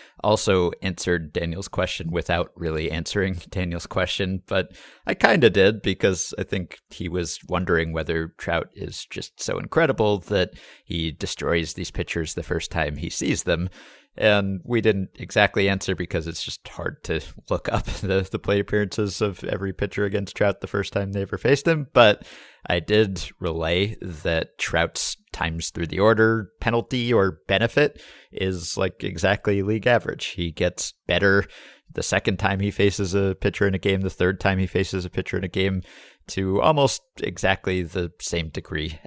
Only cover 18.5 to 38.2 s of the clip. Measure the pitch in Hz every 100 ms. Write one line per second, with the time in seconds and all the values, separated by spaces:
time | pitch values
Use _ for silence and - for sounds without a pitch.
18.5 | 101 98 104 101 - 104 - 104 92 -
19.5 | 101 98 - 101 - 101 101 95 - 101
20.5 | 98 - 104 95 101 98 101 98 95 117
21.5 | 143 165 160 139 123 110 101 - - -
22.5 | - - 87 82 107 107 92 - - 90
23.5 | 82 80 87 104 110 90 78 85 82 -
24.5 | - - 82 85 - - - _ - 82
25.5 | 82 - 87 82 85 107 110 110 113 98
26.5 | - 117 117 - 127 120 113 98 82 -
27.5 | 98 117 - 147 - - - - - 92
28.5 | 92 82 - 95 - 101 87 95 101 -
29.5 | 101 98 110 123 117 - - - - 85
30.5 | - 90 - - - - 87 98 98 -
31.5 | - - - _ - - 95 - 95 98
32.5 | 98 101 - 101 - 95 98 98 95 101
33.5 | - 101 95 101 95 95 - 90 95 98
34.5 | 95 95 - 95 95 90 - - 95 92
35.5 | 95 95 95 - - - _ - - 95
36.5 | 98 160 147 139 - _ - - 87 95
37.5 | 95 - 92 85 92 87 -